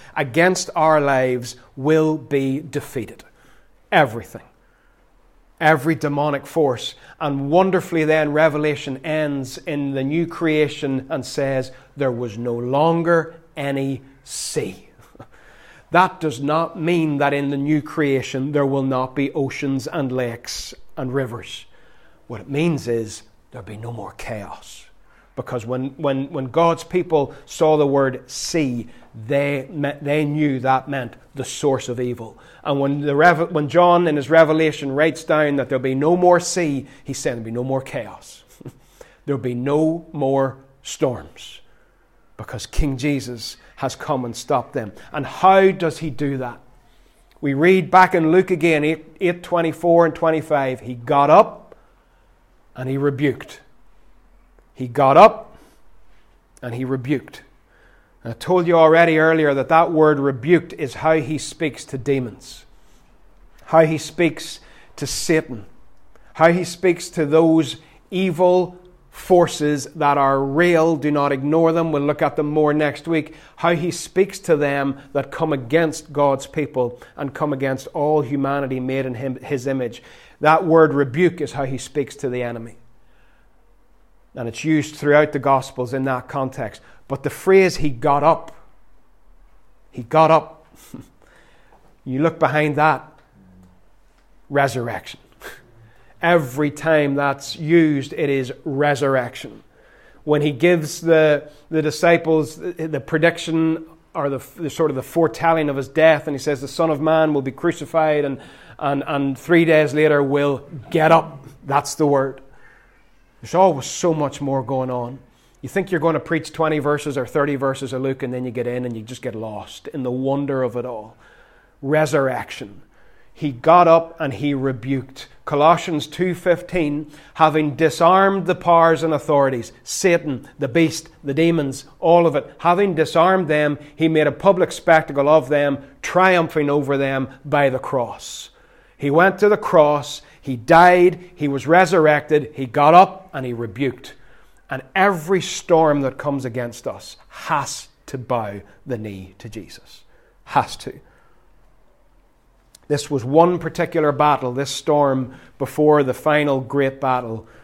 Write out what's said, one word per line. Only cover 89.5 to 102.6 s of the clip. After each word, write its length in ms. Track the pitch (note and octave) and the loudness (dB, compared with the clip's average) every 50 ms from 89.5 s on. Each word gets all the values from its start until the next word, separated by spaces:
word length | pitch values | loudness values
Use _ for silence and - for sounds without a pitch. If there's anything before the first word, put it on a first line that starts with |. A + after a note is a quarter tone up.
| _ - - - - _ _ _ | _ -20 -20 -20 -20 _ _ _
he 120 | - - A#2 | -16 -14 -8
got 280 | - - D#3 D#3+ D#3 | 0 2 4 4 6
up. 340 | D#3+ D#3 - - - - - _ _ - - - - | 4 4 2 -2 -18 -20 -20 _ _ -20 -20 -20 -20
<laughs> 100 | - - - _ _ _ _ _ _ _ _ _ _ _ _ _ _ _ _ _ _ - | -20 -20 -20 _ _ _ _ _ _ _ _ _ _ _ _ _ _ _ _ _ _ -12
You 160 | C3+ B2+ C3+ | -8 -4 -2
look 160 | D#3 E3 D#3+ | -2 -2 0
behind 380 | D#3+ D#3 B2+ C#3+ D3+ D3+ D3+ C#3+ | 0 -2 0 2 0 0 0 0
that, 340 | D3 D3+ D#3 C#3+ B2+ - - - _ _ _ _ _ _ - - - - _ _ _ _ - _ _ _ _ _ _ _ _ _ - - - | 2 2 2 2 0 -4 -16 -20 _ _ _ _ _ _ -20 -20 -20 -20 _ _ _ _ -20 _ _ _ _ _ _ _ _ _ -20 -12 -4
resurrection. 720 | C#3 C#3 C#3+ C3 - C3 A#2 A#2 A2 - - - - - _ _ _ _ | 0 0 0 0 -2 -4 -6 -6 -8 -10 -12 -14 -20 -20 _ _ _ _
<laughs> 800 | - - - - - _ - - - - _ - - - - - | -20 -20 -20 -20 -20 _ -20 -20 -20 -20 _ -20 -20 -20 -10 -2
Every 480 | - E3+ F3 E3+ D3 B2+ B2 C#3+ D3+ D3 | 2 4 4 2 2 0 -4 -2 -2 -2
time 460 | C#3+ - - D#3+ D#3+ D3+ D3 C#3 C#3 | -4 -4 -2 2 2 2 2 0 0
that's 400 | C#3+ C#3+ C#3 C#3 C#3 - - - | -2 -2 -2 -4 -4 -8 -14 -12
used, 560 | - D#3+ D3+ E3+ E3+ D#3+ D#3 D3 C#3 C3 C#3+ | -8 -4 2 2 4 4 4 2 -2 -4 -6
it 180 | - - D#3+ C#3 | -6 -4 -2 -2
is 220 | C#3 C3+ C3 B2 C3+ - - | 0 -2 -2 -6 -8 -12 -10
resurrection. 960 | D#3+ C#3 C3+ C#3+ D3 C#3+ A#2+ C#3+ C3+ C3+ C3 A#2+ A#2+ - - - A#2 A2+ G#2+ _ _ _ _ _ _ _ _ _ - - - - | -8 -4 0 0 0 0 0 0 0 0 0 -2 -4 -10 -14 -18 -18 -18 -20 _ _ _ _ _ _ _ _ _ -20 -20 -10 -2
When 160 | D3+ D3+ D3 | 0 0 2
he 100 | C#3+ D#3 | 2 -2
gives 480 | C#3+ A#2+ E3 F3 F3+ E3+ D3+ D3 - - | -2 2 2 4 4 4 0 -4 -8 -4
the, 500 | D#3+ E3 E3 D#3+ D#3 D#3 D3+ C#3+ D3+ - - - - - | 2 4 4 6 6 4 4 2 -2 -8 -20 -20 -12 -4
the 120 | E3 D#3 | -2 -2
disciples 760 | D3+ D3+ - - D#3+ E3+ E3+ E3 E3+ D#3+ D#3+ D#3+ D3 A#2+ - | 0 -2 -2 2 4 4 4 4 4 2 2 2 0 -2 -6
the, 300 | - | -12